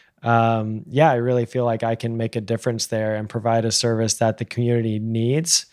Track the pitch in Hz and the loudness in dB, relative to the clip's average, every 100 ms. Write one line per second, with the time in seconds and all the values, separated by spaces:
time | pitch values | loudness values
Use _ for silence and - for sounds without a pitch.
0 | _ _ 117 117 113 113 110 110 - 131 | _ _ 2 4 4 0 -2 -6 -2 2
1 | 156 120 123 123 117 127 120 113 117 113 | 4 4 2 0 0 -2 0 0 -2 -2
2 | 117 113 113 117 104 113 127 113 - 110 | -4 -4 -4 -4 -4 -2 -2 -4 -4 -2
3 | 110 107 107 117 113 113 113 - 117 113 | -2 -2 -4 -4 0 2 2 0 0 0
4 | 110 - 113 - 120 - 120 120 113 107 | 0 2 0 0 -6 -2 0 2 0 -2
5 | 110 113 117 147 170 - - | -2 0 0 0 0 -2 -2